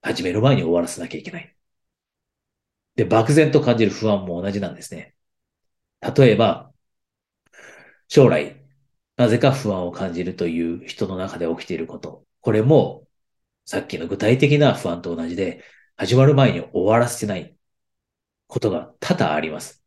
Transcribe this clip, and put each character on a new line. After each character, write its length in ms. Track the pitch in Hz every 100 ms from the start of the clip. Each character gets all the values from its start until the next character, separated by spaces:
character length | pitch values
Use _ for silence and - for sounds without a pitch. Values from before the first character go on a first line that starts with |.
始 220 | - 131
め 100 | 92
る 80 | 98
前 140 | 127 120
に 80 |
終 80 | 82
わ 100 | 87
ら 60 | 85
せ 120 | -
な 60 | 87
き 80 | -
ゃ 20 |
い 40 |
け 80 | -
な 80 | 175
い。 160 | - _ _ _ _ _ _ _ _ _ _ _ _ _ _ -
で、 100 | -
漠 280 | 110 113
然 180 | 147 147
と 100 | 139
感 160 | - 113
じ 80 | 107
る 60 |
不 180 | - 110
安 140 | 101 92
も 160 | 85
同 100 | 98
じ 80 | 101
な 100 | 92
ん 60 | -
で 60 |
す 120 | -
ね。 220 | 82 - _ _ _ _ _ _ _ _ _ - 131
例 180 | 131
え 20 | 101
ば、 360 | 95 - - _ _ _ _ _ _ _ _ _ - - - _ _
将 220 | - 131
来、 320 | 76 73 - _ _ _ _ _ -
な 120 | 120
ぜ 100 | 117
か 120 | 139
不 220 | - 107
安 140 | 95 87
を 40 |
感 220 | 87 95
じ 100 | 85
る 120 | 90 90
と 120 | 87
い 140 | 82
う 240 | 82 85 -
人 220 | - 98
の 100 | 92
中 200 | 92 85
で 100 | 85
起 100 | 85
き 80 | -
て 80 |
い 40 | 82
る 100 | 80
こ 120 | -
と。 260 | 80 - _ _
こ 100 | -
れ 100 | 107
も、 460 | 117 151 98 - _ _ _ _ _ _ -
さ 140 | -
っ 80 | -
き 100 | -
の 100 | -
具 100 | 98
体 200 | 107 131
的 220 | 143 143
な 140 | 143
不 160 | - 87
安 120 | 85
と 140 | 87 85
同 120 | 82
じ 80 | 87
で、 280 | 92 - - _ _ -
始 200 | 98 123
ま 100 | 135
る 80 | 139
前 160 | 127
に 100 | 87 -
終 120 | 87 95
わ 120 | 113
ら 100 | 120
せ 120 | -
て 80 | 104
な 100 | 92
い 180 | - _ _ _ _ _ _ _ _ _ _
こ 120 | -
と 120 | 113
が 220 | 87 - _
多 140 | -
々 200 | 175 87
あ 60 | 76
り 120 | 80
ま 100 | 76
す。 220 | - _